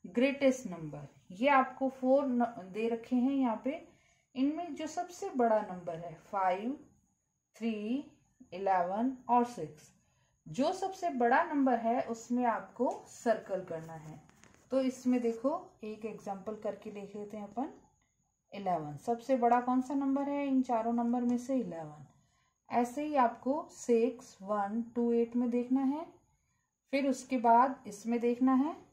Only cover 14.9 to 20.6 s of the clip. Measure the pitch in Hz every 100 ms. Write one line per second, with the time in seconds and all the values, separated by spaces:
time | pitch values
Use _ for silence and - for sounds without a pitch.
14.9 | 254 247 247 233 226 269 339 - _ 214
15.9 | 214 220 - 208 196 202 214 214 196 214
16.9 | 202 196 208 208 214 202 - 311 - _
17.9 | _ _ _ _ _ _ 202 190 170 147
18.9 | 143 - 233 - 262 233 240 247 254 254
19.9 | 277 277 277 277 285 285 262